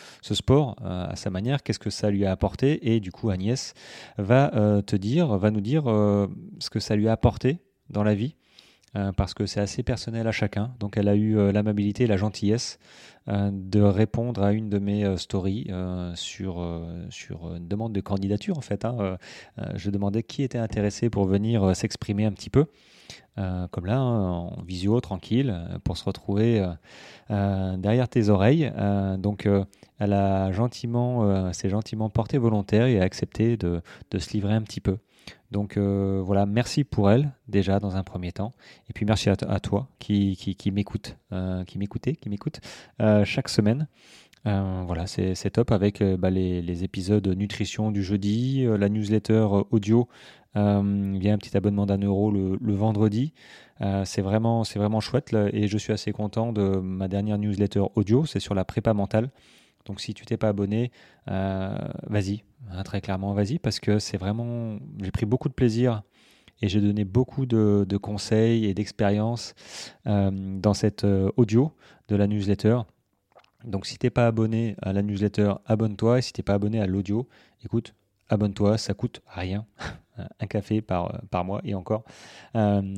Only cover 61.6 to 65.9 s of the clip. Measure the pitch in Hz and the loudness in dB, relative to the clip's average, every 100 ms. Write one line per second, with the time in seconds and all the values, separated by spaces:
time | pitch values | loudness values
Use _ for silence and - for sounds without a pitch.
61.6 | 95 101 - - - 104 95 104 - _ | -4 -6 -8 -10 -4 -2 -2 -4 -8 _
62.6 | 113 90 95 101 101 95 98 101 101 160 | -14 -10 -6 -6 -4 -4 -2 0 0 0
63.6 | - - - 104 - 95 92 107 117 120 | -2 -2 2 0 0 -4 -4 -4 -4 -6
64.6 | 117 104 143 - 95 - 107 123 139 - | -6 -8 -12 -10 -6 -2 0 0 -2 0
65.6 | 123 110 123 | 2 4 2